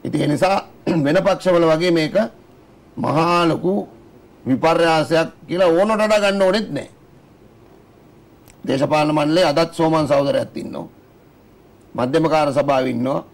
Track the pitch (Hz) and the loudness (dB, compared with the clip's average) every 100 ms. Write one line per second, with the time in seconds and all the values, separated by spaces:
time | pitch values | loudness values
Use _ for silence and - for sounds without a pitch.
0 | 131 147 143 147 185 196 - - - 170 | -6 -4 -2 0 0 0 -4 -10 -4 -2
1 | 139 175 190 180 185 175 170 156 180 165 | 2 2 2 0 2 2 4 2 2 0
2 | 156 190 226 - - - - - - - | 0 0 -2 -6 -20 -20 -20 -20 -20 -8
3 | 123 139 165 175 170 139 165 202 185 - | -4 0 0 2 0 0 -2 -4 -6 -16
4 | - - - - - 127 160 165 165 160 | -20 -20 -20 -14 -4 0 0 2 2 2
5 | 135 160 160 - - 170 185 165 208 214 | 0 0 -2 -6 -8 0 2 4 2 0
6 | 214 214 202 196 190 202 202 139 - - | 2 2 2 2 2 0 -4 -10 -12 -20
7 | - - _ - - - - - - - | -20 -20 _ -20 -20 -20 -20 -20 -20 -20
8 | - - - - - - - 131 143 151 | -20 -20 -20 -20 -20 -14 -6 -2 0 0
9 | 151 151 147 160 175 143 131 - 160 160 | 0 0 0 2 2 0 -2 0 0 0
10 | 151 139 139 135 - - - - - - | 2 0 2 -2 -4 -10 -12 -12 -14 -18
11 | _ _ _ _ - _ _ _ - 113 | _ _ _ _ -20 _ _ _ -16 -6
12 | 123 156 156 156 147 135 139 135 131 120 | -2 0 0 0 0 0 0 0 -2 -4
13 | 127 151 - | -4 -6 -8